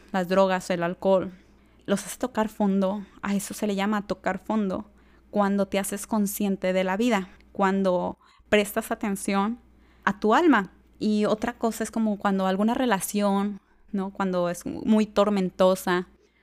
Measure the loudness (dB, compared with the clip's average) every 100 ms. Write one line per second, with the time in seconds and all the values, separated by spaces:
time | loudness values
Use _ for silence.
0 | -6 -4 2 4 4 2 -2 -2 -2 -2
1 | 2 2 2 -8 _ _ _ _ -4 -4
2 | -4 -8 -6 -2 -4 0 0 2 0 -2
3 | -10 -10 -4 -4 -4 -6 -4 -2 0 -2
4 | -4 -6 -4 -6 -2 -2 0 -4 -10 -20
5 | _ -20 _ 0 2 2 0 -2 -4 -8
6 | -4 -2 0 0 -2 0 0 0 0 0
7 | 0 0 -2 -14 -14 0 0 2 0 0
8 | -2 -8 _ _ _ 0 2 -4 -6 -6
9 | -4 -4 -2 0 -2 -4 -12 _ _ _
10 | -6 -2 2 4 6 4 2 -10 _ _
11 | -2 0 0 0 -4 -4 -4 -4 -6 -2
12 | -2 0 0 0 0 2 0 0 0 0
13 | -2 0 0 0 -2 -8 -16 _ _ -6
14 | -6 -4 -2 0 -2 -4 -8 -6 2 2
15 | 4 2 2 2 -2 4 4 4 2 0
16 | -2 _ _ _